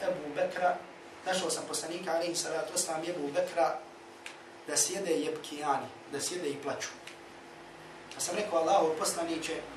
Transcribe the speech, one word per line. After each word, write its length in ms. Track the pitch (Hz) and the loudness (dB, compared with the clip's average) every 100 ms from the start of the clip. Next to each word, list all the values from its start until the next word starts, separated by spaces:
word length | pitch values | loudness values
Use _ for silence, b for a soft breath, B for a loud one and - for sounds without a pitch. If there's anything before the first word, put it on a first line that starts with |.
Ebu 340 | 185 - 151 180 | 0 0 0 2
Bekra, 400 | 185 180 180 - - - - - 185 | 2 4 4 4 -2 -14 -16 -4 0
našao 240 | 185 165 | 2 2
sam 140 | - 147 | 0 -2
poslanika, 480 | 147 160 175 185 165 | -4 -4 -2 2 2
alejhi 200 | 170 160 | 2 0
salatu 380 | 156 160 156 | 0 0 0
vesselam, 280 | - - 156 170 | 0 0 0 -2
Ebu 200 | 156 143 | -2 0
Bekra, 500 | 165 180 170 156 - - - - - - - - - - | 2 2 4 4 2 -8 -16 -18 -14 -14 -14 -16 -12 0
da 100 | 147 | 2
sjede 340 | - 196 180 | 2 2 2
jebkijani, 760 | 151 156 151 - 147 147 127 - - - | 2 2 -2 -6 -2 2 2 0 -10 -8
da 100 | 139 | -4
sjede 280 | - 180 147 | -2 0 -2
i 120 | 135 | -2
plaču.” 280 | 139 - - - - - - - - - - - - - - - | -2 -4 -6 -8 -14 -14 -16 -16 -16 -16 -16 -16 -16 -14 -12 -4
Pa 40 | |
sam 140 | - 180 | -2 0
rekao: 240 | 165 165 | 2 4
„Allahov 300 | 160 - 160 | 8 8 6
poslaniće 720 | 156 - 170 165 160 165 151 - | 4 0 0 0 0 -2 -4 -6